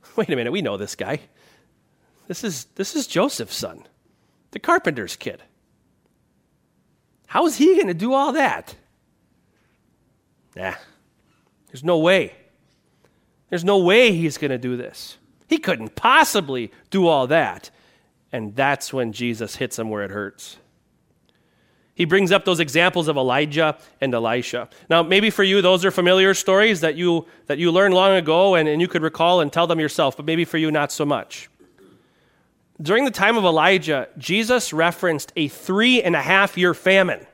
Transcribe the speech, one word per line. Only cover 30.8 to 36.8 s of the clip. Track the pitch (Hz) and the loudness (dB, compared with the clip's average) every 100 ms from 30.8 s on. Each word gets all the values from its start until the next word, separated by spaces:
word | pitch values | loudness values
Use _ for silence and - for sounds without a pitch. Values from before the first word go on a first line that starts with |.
| 143 | -2
so | - | -4
much. | 147 131 - - - _ _ _ - _ _ _ _ _ _ _ _ _ | -4 -4 -6 -18 -20 _ _ _ -20 _ _ _ _ _ _ _ _ _
During | 151 214 | -2 0
the | 277 | 0
time | - 202 233 | 0 2 2
of | |
Elijah, | 190 160 165 190 151 143 120 - | 2 4 4 2 0 -4 -4 -12
Jesus | 131 190 226 247 - | -4 -2 0 -2 -2
referenced | 151 165 165 185 156 - - | 0 0 0 -2 -2 -6 -6
a | 147 | -6
three | - - 190 240 247 | -6 -4 0 2 2
and | 180 165 | 2 0
a | |
half | 139 190 196 - | 2 2 2 0
year | 180 | -2
famine. | 160 | 0